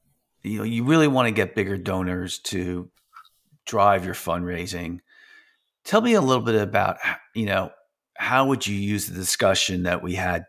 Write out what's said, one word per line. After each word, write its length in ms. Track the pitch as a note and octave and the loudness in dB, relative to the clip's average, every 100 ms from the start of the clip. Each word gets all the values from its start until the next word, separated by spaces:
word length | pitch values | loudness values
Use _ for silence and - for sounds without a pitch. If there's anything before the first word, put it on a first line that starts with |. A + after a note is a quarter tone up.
| _ _ _ _ | _ _ _ _
you 160 | G2+ G#2+ | -8 -4
know, 40 | |
you 200 | G#2+ A#2 | -2 -2
really 240 | B2 E3 D3+ | 2 4 6
wanna 240 | C3 A#2+ | 4 2
get 240 | G#2+ F#2+ - | 0 0 -2
bigger 220 | F#2+ F#2+ | -2 -4
donors 640 | F2 F#2 F2+ F2+ F2+ - | -2 -2 -2 -4 -6 -8
to 520 | - F#2+ F2+ F2+ F2+ _ _ - - _ _ _ - | -6 -6 -4 -6 -8 _ _ -20 -20 _ _ _ -6
drive 400 | G#2+ G2+ G2 F#2 | 2 4 4 0
your 80 | |
fundraising. 880 | F#2 - E2+ F2+ F2 F2 F2 E2+ F2+ - _ - - _ _ _ _ | -6 -4 -4 -4 -6 -6 -8 -8 -10 -14 _ -20 -20 _ _ _ _
Tell 180 | - G#3+ | 0 2
me 120 | A#3+ | 4
a 80 | A3 | 4
little 220 | C3 B2+ | 4 4
bit 120 | A2+ A2 | 4 2
about, 420 | G2 G2+ F#2+ F2 - - - | 2 2 0 -2 -4 -6 -8
you 120 | A2+ G#2 | -4 0
know, 260 | G2 F#2 - _ _ _ - | 0 -2 -8 _ _ _ -8
how 300 | A2+ B2+ C3+ | 0 2 2
would 200 | C3 G2+ | 0 -2
you 80 | G2+ | -4
use 320 | G2+ G2+ F#2 | -2 -2 -4
the 80 | F2+ | -6
discussion 680 | F#2 - G2+ F#2+ - F#2 | -4 0 2 2 0 -2
that 200 | F2 F2 | 0 -2
we 120 | F2+ F2+ | -2 -4
had 300 | F2+ F2 | -2 -4